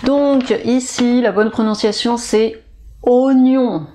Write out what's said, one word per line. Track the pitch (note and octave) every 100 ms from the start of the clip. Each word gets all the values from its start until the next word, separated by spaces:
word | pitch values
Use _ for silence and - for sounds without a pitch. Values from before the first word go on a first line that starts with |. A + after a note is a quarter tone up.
Donc | B3 C#4+ C#4+ C#4 B3+ G#3+
ici, | - B3+ B3+ - B3 B3
la | A#3
bonne | F#3+ G#3+
prononciation, | A3 A3 G#3+ G#3+ G#3 A#3 A#3
c'est | - G#3+ A3 - - - - -
oignon | - B3 C4+ C4 B3+ C4+ B3 F3 D3